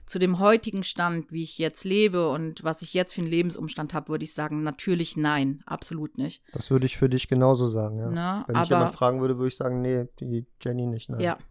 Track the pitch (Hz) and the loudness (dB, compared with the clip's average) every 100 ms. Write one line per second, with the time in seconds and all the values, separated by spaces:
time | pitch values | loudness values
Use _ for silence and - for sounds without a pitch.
0 | - 185 185 180 202 226 226 196 185 - | -8 0 0 4 4 4 2 -6 -6 -4
1 | 175 165 156 160 160 - 160 - 190 202 | -2 -2 -6 -8 -8 -4 -4 -4 0 4
2 | 214 180 160 143 160 156 160 160 165 180 | 4 4 0 0 -4 -6 -4 -4 -2 -2
3 | 180 - 165 165 175 165 156 - 151 160 | -2 -4 -2 0 0 -2 -8 -8 -8 -6
4 | 151 156 156 - 151 151 156 139 - 175 | -6 -6 -6 -6 -4 -4 -4 -4 0 0
5 | 165 160 151 147 135 139 - - - 165 | 0 -2 0 2 0 -2 -8 -8 -8 -8
6 | 151 - 135 - _ - - 131 127 - | -8 -6 -8 -8 _ -8 2 4 2 2
7 | 135 127 - 127 131 131 123 110 107 110 | 2 2 2 6 6 6 4 0 -2 -4
8 | 113 170 175 196 - 156 170 175 170 - | -4 -2 -2 -4 -2 0 4 4 4 4
9 | 123 131 131 127 127 - 131 123 127 127 | 2 4 2 2 0 -2 -2 0 0 0
10 | 123 - 131 117 123 _ 123 123 123 113 | -2 -8 -6 -4 -6 _ -6 -2 -2 -4
11 | - 123 175 - - | -6 -4 -2 -4 -8